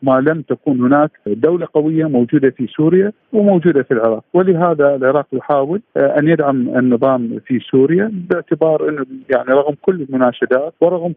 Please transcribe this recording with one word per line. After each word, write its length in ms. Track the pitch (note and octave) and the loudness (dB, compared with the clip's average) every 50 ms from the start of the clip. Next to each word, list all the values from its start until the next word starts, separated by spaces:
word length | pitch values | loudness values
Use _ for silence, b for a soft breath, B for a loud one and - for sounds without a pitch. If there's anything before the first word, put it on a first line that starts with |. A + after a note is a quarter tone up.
| - | -2
ما 180 | C3+ C3 C3 | 0 2 2
لم 220 | C3 D3+ D#3+ E3 C#3+ | 2 0 -2 -2 -4
تكن 380 | - C3 - _ - E3+ D3+ | -6 -8 -6 _ -2 -2 0
هناك 300 | B2 B2 C#3 D3 D3+ D#3 - _ _ | 2 2 2 2 2 0 -4 _ _
دولة 420 | G#2 G#2 A2+ C3 D#3 E3+ F3+ E3+ - _ | -8 -6 0 0 0 0 0 -4 -2 _
قوية 300 | D#3 D3+ D#3 D#3+ D#3+ D#3 | -2 0 0 0 0 -2
موجودة 460 | D#3 C#3+ B2 A#2+ A#2+ - D3 C3+ C3+ | 0 0 0 0 2 0 2 2 2
في 160 | B2 - B2+ | 0 -2 -8
سوريا 460 | G#2+ - - D#3 D#3+ E3+ F#3 G3 G#3 G#3+ _ _ _ - | -8 -4 0 0 2 2 2 0 0 -4 _ _ _ -2
وموجودة 500 | A3 G#3 G3+ G3 F3 D3+ F3 D#3 C#3 B2 | 2 2 4 2 4 2 2 2 2 0
في 120 | - C3+ | 0 -2
العراق، 300 | A2+ A2 A2+ A2+ G#2+ - _ _ | 0 2 0 0 -2 -6 _ _
ولهذا 600 | F3 F#3 F#3+ F#3 D#3+ F3 F3 E3 D3 C#3+ C#3+ C#3+ | 0 2 2 2 2 2 0 2 2 2 2 2
العراق 320 | C3 C3 C3 C3+ D3 C#3 - - | 2 0 0 0 0 -2 -4 -8
يحاول، 480 | C3 - - D3 C#3 C3+ C#3+ E3 G#3+ - _ _ | -10 -4 -2 -2 0 0 -2 -4 -8 -8 _ _
آه، 220 | D3 C#3+ C#3 D3 D3+ | 0 0 0 2 0
أن 100 | D3 D#3 | 2 2
يدعم 500 | E3 D3+ D3+ C#3 C3+ C3+ B2 C3 - B2+ | 2 2 0 0 0 -2 -2 -2 -2 0
النظام 640 | B2 B2+ B2 A#2 C#3 C3+ C3 B2+ A#2+ A2+ A#2 A2 - | 0 0 0 2 2 0 0 0 -2 -6 -8 -10 -6
في 120 | - C3 A#2 - - | -4 -4 -4 -4 0
سوريا 420 | - C3 C3 C#3+ E3 F3+ G3+ A3 A3 F#3 F3 F3 | 2 2 2 4 2 0 0 -2 -4 -8 -4 -4
باعتبار 580 | F#3 E3+ D#3+ - E3 D3+ D#3+ D#3+ D#3 D3+ D#3 D3+ | -4 -4 -2 -4 -2 0 0 0 0 0 -2 -4
أنه 180 | D3+ D3 C3+ C3 C3 C3+ - _ | -4 -6 -8 -10 -12 -20 -6 _
يعني 180 | C3 A#2+ B2 B2+ | -2 -2 0 2
رغم 240 | C3 B2+ C#3 D3 D3 - - | 0 2 2 0 -4 -4 -2
كل 200 | - F#3+ F3+ D3 C3+ | -4 -2 -2 -6 -6
المناشدات 640 | C3+ C3 C3 B2 A#2+ - - - B2 B2+ C#3+ D#3+ - _ | -2 0 0 0 0 -2 -2 0 0 0 -2 -4 -4 _
ورغم 320 | - E3+ F3 F3 E3 F3 E3 | 0 0 0 0 -4 -6 -6